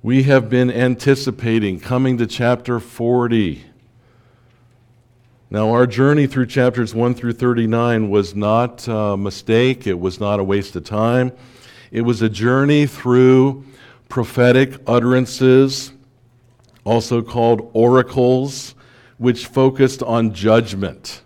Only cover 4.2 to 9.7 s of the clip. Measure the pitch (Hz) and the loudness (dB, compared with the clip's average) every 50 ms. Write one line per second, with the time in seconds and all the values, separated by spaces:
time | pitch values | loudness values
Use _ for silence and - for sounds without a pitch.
4.2 | _ _ _ _ _ _ _ _ _ _ _ _ _ _ _ _ _ _ _ _ | _ _ _ _ _ _ _ _ _ _ _ _ _ _ _ _ _ _ _ _
5.2 | _ _ _ _ _ _ - 104 107 110 117 117 127 123 101 113 135 139 147 151 | _ _ _ _ _ _ -4 -2 0 0 2 2 2 0 0 0 0 2 2 2
6.2 | 143 131 - 135 127 117 - 139 123 127 123 123 117 107 - 113 117 120 123 120 | 0 -2 -2 -4 -4 -4 -2 0 0 0 0 -2 -6 -4 -4 -2 -2 -2 -2 -4
7.2 | - 120 117 120 123 123 123 117 113 110 113 117 117 120 117 113 107 101 98 104 | -6 -8 -6 -4 -2 -2 -2 -2 -2 -2 -2 -2 0 0 0 -2 -2 0 0 0
8.2 | 98 95 90 101 104 104 110 117 120 120 123 - - 123 113 107 107 104 101 98 | -2 -2 -6 -4 -2 0 0 0 0 -2 -6 -12 -10 -8 -6 -4 -2 -2 -4 -4
9.2 | 98 101 95 - - - 110 113 123 131 | -6 -8 -10 -10 -4 0 0 2 2 2